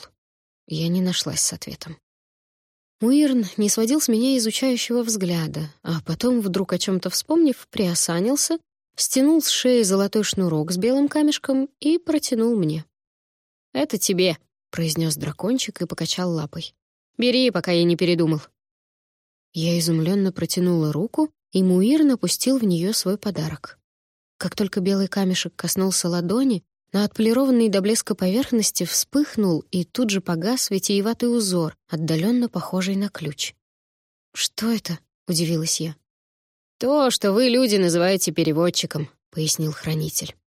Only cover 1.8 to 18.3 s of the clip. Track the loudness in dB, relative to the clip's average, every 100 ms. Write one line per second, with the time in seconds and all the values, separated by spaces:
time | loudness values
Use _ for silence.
1.8 | -16 -18 _ _ _ _ _ _ _ _
2.8 | _ -4 2 4 4 2 0 0 0 2
3.8 | 2 0 2 2 2 2 0 0 0 0
4.8 | -2 -2 -2 -2 -2 -2 -4 -6 -10 -10
5.8 | -6 -6 -4 -2 0 0 0 -2 -2 -2
6.8 | -2 -2 -2 -6 0 2 2 2 -6 -2
7.8 | 0 0 0 0 0 0 0 -4 _ _
8.8 | _ -6 -2 2 4 4 2 0 2 4
9.8 | 4 2 2 0 0 0 0 0 -2 0
10.8 | 0 2 2 2 2 0 0 -2 -2 -2
11.8 | 0 0 0 -2 0 0 2 2 0 -2
12.8 | -8 _ _ _ _ _ _ _ _ -4
13.8 | -2 -2 -2 2 0 0 _ _ _ -6
14.8 | -4 -2 -2 -2 -6 -6 -2 -2 -4 -6
15.8 | -6 -4 -4 -4 -2 -2 -6 -10 -14 _
16.8 | _ _ _ -2 2 4 2 0 0 2
17.8 | 4 2 2 2 2